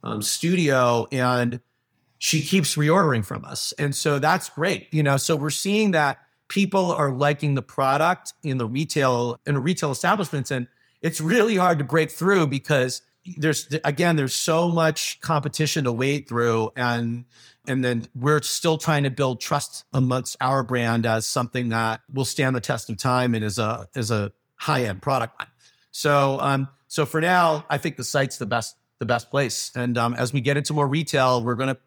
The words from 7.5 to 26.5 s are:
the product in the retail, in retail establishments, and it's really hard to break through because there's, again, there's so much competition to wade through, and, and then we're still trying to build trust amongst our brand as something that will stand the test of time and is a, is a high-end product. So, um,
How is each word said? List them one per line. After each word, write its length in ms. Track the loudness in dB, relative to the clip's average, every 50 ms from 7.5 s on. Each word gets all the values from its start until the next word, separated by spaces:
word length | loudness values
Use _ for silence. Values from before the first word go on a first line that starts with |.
| 0
the 80 | -2
product 720 | -4 _ -4 0 2 2 2 2 2 2 0 -2 -6 -18 -18 _
in 160 | -6 -4 -4 -2
the 80 | -2
retail, 760 | -2 -2 -4 -4 -2 0 2 2 4 2 2 0 -2 -4 -8 _
in 100 | -2 -2 -2
retail 320 | 0 -2 -2 -2 -2 -4
establishments, 580 | -4 -2 0 0 0 0 -2 -4 -4 -6 -4 -4
and 180 | -4 -4 -4 -8 _ _ _ _ _ _ -4
it's 180 | -4 -2 -2
really 360 | 0 2 4 4 4 4 4 4
hard 200 | 4 4 4 2
to 60 | 0
break 260 | 0 2 0 0 0
through 380 | -2 -2 2 2 4 4 4 2
because 560 | 0 -4 -2 0 2 2 2 0 -2 -8 _ _ _ _ _ -18 -10
there's, 320 | -2 0 0 0 0 -4 -6 -6 -4 -2
again, 320 | -4 -2 0 2 2 2
there's 180 | 2 0 0 -2
so 360 | -2 -2 0 2 2 2 2
much 500 | 2 2 2 2 2 0 -4 -6 -8 _
competition 640 | -4 0 0 0 0 -2 -2 -2 -2 0 0 0 0
to 80 | 0
wade 380 | 0 0 0 0 0 -2 -4 -4
through, 420 | -2 0 2 2 2 2 0 -2 _ -2
and, 480 | -2 0 0 0 -2 -4 -6 -6 -10 _ _ _ -20 -20 _ _ _ -4
and 160 | -2 0 0
then 240 | 0 0 -2 -4 -8 _
we're 260 | -4 2 2 2 2
still 360 | 2 -2 -6 -2 0 0 0 0
trying 260 | 2 0 2 2 2
to 60 | 0
build 320 | 0 0 -2 -2 -2 -4
trust 420 | -4 -2 -2 -2 -2 -6 -12 -16 -18 _
amongst 460 | 0 0 2 2 2 0 -2 -6 -8 -4
our 240 | -2 0 0 0 0
brand 420 | 0 -2 0 0 2 0 0 2
as 220 | 2 0 0 0 -2
something 400 | -2 -2 -2 -2 _ -4 -2 -2
that 320 | 0 0 0 0 -2 -4 _ _ -4
will 100 | -4 -4
stand 320 | -2 0 0 0 0 0
the 60 | -2
test 280 | -2 -2 -4 -4 -4 -8
of 60 | -10 -2
time 380 | 0 2 2 2 2 2 0
and 80 | 0 -2
is 160 | -2 -2 -2
a, 300 | -2 -2 -2 -6 -10 -10 _
is 160 | -6 -2 0
a 200 | 0 0 0 -2 -6 _ _ _ _
high-end 460 | _ -2 -2 0 0 0 -2 -4 -6
product. 420 | -4 -2 0 0 -2 -4 _ _ -14 _ _ _ _ _ _ _ _ _
So, 480 | -12 -2 0 4 4 4 4 2 0 0
um, 300 | 0 0